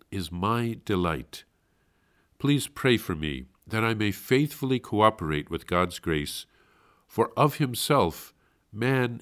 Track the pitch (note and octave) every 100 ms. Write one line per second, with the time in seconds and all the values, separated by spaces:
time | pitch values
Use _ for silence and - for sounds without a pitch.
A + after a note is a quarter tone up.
0 | _ G2 D#2+ F2 G2+ A#2 A#2 A2 - F#2+
1 | F2 D2 B1 - - _ _ _ _ _
2 | _ _ _ - C#3 C#3+ - - - A#2
3 | - D#2+ D#2 C2 B1+ _ - A2 A2+ A2
4 | G#2 - - C3 D3 - C3 C3 - G#2
5 | A2 - D#2+ D2+ - E2 - F2+ F2+ -
6 | F2+ D#2 D2+ - - _ _ _ _ _
7 | _ - A#2 - C#3+ - C3 A#2 - C#3
8 | F2 - - _ _ _ _ G#2 B2 C3+
9 | A#2+ A#2